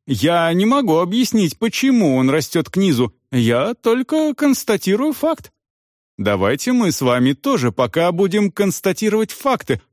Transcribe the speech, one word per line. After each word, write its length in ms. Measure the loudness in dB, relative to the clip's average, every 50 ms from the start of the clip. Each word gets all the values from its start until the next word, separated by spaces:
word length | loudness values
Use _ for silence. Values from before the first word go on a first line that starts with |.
| _
Я 460 | -6 -4 0 0 2 2 2 2 2 2
не 140 | 2 2
могу 320 | 2 2 2 2 2 2 2
объяснить, 600 | 2 0 0 0 0 0 2 0 0 0 -2 -2
почему 580 | -4 -4 -2 0 0 2 2 4 4 2 2
он 120 | 2 2 2
растет 400 | 2 0 -2 -2 -2 -2 -4 -2
к 80 | -2
низу. 380 | 0 0 2 2 2 0 -2 -4 _ _ _ -2
Я 400 | 0 2 2 2 2 0 -2 -4
только 600 | -2 -2 0 0 0 0 0 0 0 0 0 -2
констатирую 800 | 0 0 0 0 0 0 -2 -2 -2 0 0 0 0 0 -2 -2
факт». 360 | -2 -2 -2 -2 -4 -6 -14 _ _ _ _ _ _ _ _ _ _ _ _ _
Давайте 560 | -6 -2 -2 0 0 0 0 0 -2 -2 0 0
мы 200 | 2 2 0 0
с 80 | 0
вами 320 | 0 0 2 2 2 0 0
тоже 400 | 0 -2 -2 -2 0 0 -2 0
пока 400 | -2 -2 -2 0 0 0 0 0
будем 400 | 0 0 0 0 0 -2 -2 -2
констатировать 800 | -2 -2 -2 -2 -2 -4 -4 -4 -2 -2 -2 0 0 -2 -4 -6
факты, 500 | -6 -2 -2 -2 -2 -2 -4 -6 -6 -6 _